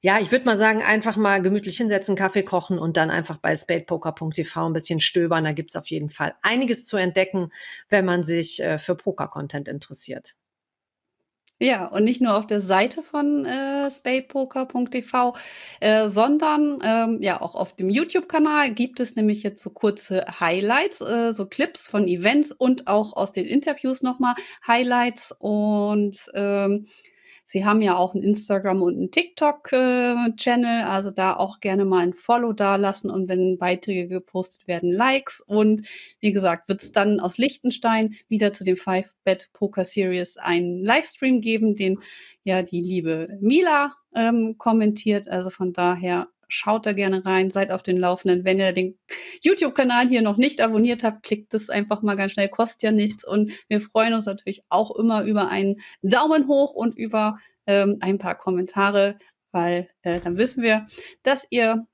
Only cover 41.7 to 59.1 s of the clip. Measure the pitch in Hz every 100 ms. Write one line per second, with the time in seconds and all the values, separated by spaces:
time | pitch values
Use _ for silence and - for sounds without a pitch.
41.7 | 208 190 196 - - - _ 196 185 180
42.7 | 175 175 185 160 160 165 202 202 294 359
43.7 | 302 285 - _ 226 226 233 220 220 -
44.7 | 220 214 208 220 208 202 185 185 - 185
45.7 | 180 180 180 180 175 - _ _ - -
46.7 | 214 214 196 196 190 190 185 190 196 190
47.7 | 185 - 180 180 180 190 180 185 190 190
48.7 | 185 185 - _ - - - 311 381 294
49.7 | 262 262 240 247 247 220 208 269 294 226
50.7 | 214 240 240 226 214 - 214 214 220 214
51.7 | 208 208 208 214 196 196 202 196 - 226
52.7 | - 220 214 208 214 - 208 214 - _
53.7 | 208 208 220 226 226 214 196 - 202 _
54.7 | - 214 - 226 214 196 208 190 196 196
55.7 | 202 - - 190 240 302 311 269 277 285
56.7 | 285 226 220 226 220 214 214 _ _ -
57.7 | 202 196 202 185 196 190 170 - 180 185
58.7 | - 196 202 196